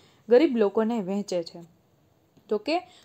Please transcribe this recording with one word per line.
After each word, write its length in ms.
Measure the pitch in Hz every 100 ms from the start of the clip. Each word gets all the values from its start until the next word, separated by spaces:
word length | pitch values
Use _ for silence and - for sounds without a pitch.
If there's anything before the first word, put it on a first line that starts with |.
| _ _ -
ગરીબ 280 | 240 311 233
લોકોને 440 | 202 202 220 233
વહેંચે 420 | 180 196 202 180
છે. 200 | 165 170 170 _ _ _ _ _ _ _ -
તો 100 | 208
કે 240 | 208 330 359 -